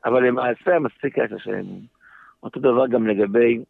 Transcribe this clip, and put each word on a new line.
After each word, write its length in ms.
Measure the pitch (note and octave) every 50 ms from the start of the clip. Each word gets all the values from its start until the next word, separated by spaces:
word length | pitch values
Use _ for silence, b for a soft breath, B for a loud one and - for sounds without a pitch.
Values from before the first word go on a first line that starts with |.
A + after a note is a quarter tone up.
| _
אבל 220 | - A#2 B2+ B2+ B2+
למעשה, 520 | A#2+ B2 B2+ B2 A#2+ - _ - F3+ E3+
מספיק 380 | D3+ A#2+ - _ - C#3+ - -
היה 100 | B2+ A2
שלושה 240 | G#2 G2+ - G#2
ימים. 300 | G#2 G2+ G2 F#2+ F#2+ F#2 G2+ A#2 _ b b b b b b b b b -
אותו 160 | A#2+ - B2+
דבר 280 | C3 C3+ A#2+ A#2+ C3+ B2+
גם 200 | A#2 B2 A2+ A2
לגבי 560 | G#2+ G2 G#2 G2 G2+ A#2 A#2 A#2 A#2+ A#2 C3 _